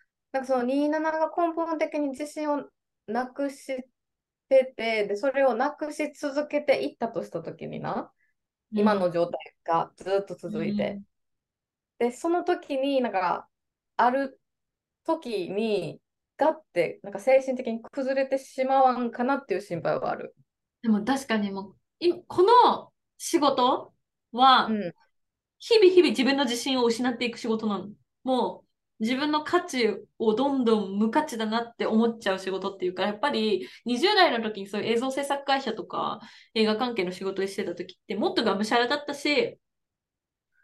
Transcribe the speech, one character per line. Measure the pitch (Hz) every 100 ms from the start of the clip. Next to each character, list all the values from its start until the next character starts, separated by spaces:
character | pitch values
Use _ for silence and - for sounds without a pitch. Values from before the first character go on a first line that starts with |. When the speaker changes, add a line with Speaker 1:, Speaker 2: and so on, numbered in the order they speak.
| _ _ _
Speaker 1:
な | 269
ん |
か | 262
そ | 262
の |
二 | 247 277 294
七 | 311 320
が | 320 311 330
根 | 339
本 | 330 330 311
的 | 311 302
に | 285
自 | 262 302
信 | 311 302
を | 285 - _ _ _ -
な | 233 254
く | 269 277
し | 277 - 262 - _ _ _ _ _ _
て | 269 262 -
て、 | 226 220 202
で、 | 202
そ | 277
れ | 269 269
を |
な | 226 285
く | 294 302
し | 302 294
続 | - 294 269 294
け | 294
て | 294 247
い | 285
っ | -
た | 226
と | -
し | -
た | 165
時 | 160 156 151
に | 151
な、 | 147 202 - _ _ _ _ _ _
Speaker 2:
う | 208
ん。 |
Speaker 1:
今 | 214 202
の | 180
状 | 170 170
態 | - - -
が | - 165 - _
ず | 180 196
っ | 196
と | 175
続 | 175 160 185
い | 208
て。 | 165
Speaker 2:
う | 202
ん。 | 202 _ _ _ _ _ _ _ _ _
Speaker 1:
で、 | 240
そ | 247 339
の | 349
時 | 349 349 - 269
に、 | 277 269
な | 233
ん |
か、 | 190 185 - - _ _ _ _ -
あ | 240
る | 262 269 - _ _ _ _ _ _ -
時 | 320 247 202 165
に、 | 196 226 196 156 - _ _ _ -
ガ | 285
ッ | 311 _
て、 | 175 160 -
な | 202
ん |
か | 196
精 | 262 262
神 | 269 254
的 | 240
に | 226
崩 | - - 262
れ | 269 269
て | 269
し | - - 262
ま | 269
わ | 262
ん | 247 233
か | 233
な | 247 277
っ | -
て | 190
い |
う |
心 | - 165
配 | 160 156
は | -
あ | -
る。 | - - _ _ _ _
Speaker 2:
で | 226
も | 208
確 | 208 277 -
か | 220
に | 202
も | 196 196
う、 | - _ _
い-、 | 349 330 -
こ | -
の | 392 480 359 - - _ _ _
仕 | - 330
事 | 285 262 247 311 - _ _ _ _
は、 | 233 269 247 208
Speaker 1:
う |
ん。 | 214 175 - _ _ _ _ _ _
Speaker 2:
日 | - 453
々 | 370
日 | 370
々 | 302
自 | 220
分 | 254 277
の |
自 | 254 240
信 | 277 262
を | 233
失 | 226 254
っ | 233
て | 240
い |
く | -
仕 | 233
事 | 220 220
な | 196
の。 | - - _ _
も | 254 254 220 - _ _ _ _
う、 |
自 | 226 262
分 | 302
の | 302
価 | 302 349
値 | 359 254 214 - - _
を | 226 214
ど | 277
ん | 277
ど | 226 214 190
ん | 202
無 | 220
価 | 302
値 | 302 226
だ | 214
な | 226
っ | 233 -
て | 202
思 | 220 233
っ | 226
ち | 202
ゃ | 190
う |
仕 | 190
事 | 185 190
っ | 190
て | 180
い |
う |
か、 | 180
や | 202
っ | 208
ぱ | -
り | 226 214 185 - -
二 | 226 247
十 | 370
代 | 415 330
の | 240
時 | 220 208
に | 196
そ | 208
う |
い | 214
う |
映 | 233
像 | 262
制 | 277
作 | 285 277
会 | - 269
社 | 247
と | -
か、 | 170 156 151 - - - _
映 | 226 214
画 | 214
関 | -
係 | 233 180
の |
仕 | 180
事 | 190 190
を | 196
し | -
て | 185
た |
時 | 175 180 -
っ | _
て、 | 196
も | 339
っ | 339
と |
が | 220
む | 196 214
し |
ゃ | 240
ら | 240
だ | 294
っ |
た | - 285
し、 | 294 277 - - _ _ _ _ _ _ _ _ _ _